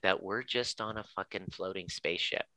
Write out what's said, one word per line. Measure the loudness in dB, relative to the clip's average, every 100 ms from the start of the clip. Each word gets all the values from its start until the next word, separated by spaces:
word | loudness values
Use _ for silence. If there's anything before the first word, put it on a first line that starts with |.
that | 4 4
we're | 2 -2
just | 0 0 0 0
on | -2 -2
a | -4 -4
fucking | -4 -4 -6
floating | -4 -2 -2 -6
spaceship | -2 0 2 2 0 -2